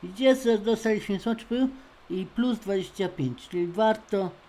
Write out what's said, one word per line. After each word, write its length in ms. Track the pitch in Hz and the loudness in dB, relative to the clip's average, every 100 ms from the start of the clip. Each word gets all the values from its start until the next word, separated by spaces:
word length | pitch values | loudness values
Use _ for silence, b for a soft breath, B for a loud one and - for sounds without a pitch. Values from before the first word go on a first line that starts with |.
Widzicie, 340 | 180 190 262 262 | -14 2 4 6
że 220 | 233 220 | 4 2
dostaliśmy 640 | 202 220 220 214 208 196 | 2 0 2 -2 0 -4
smoczy 260 | 226 226 - | -2 -4 -4
pył 220 | 240 262 B B B - | 0 0 B B B -8
i 160 | 185 185 | -6 -6
plus 320 | - 247 226 | -2 0 -2
dwadzieścia 500 | 185 196 185 - 190 | -2 -4 -4 -4 -6
pięć, 400 | 180 131 120 - | -2 -6 -6 -8
czyli 180 | 180 175 | -4 -4
warto 640 | 170 220 220 - 202 185 - | 2 2 2 -2 -2 -2 -6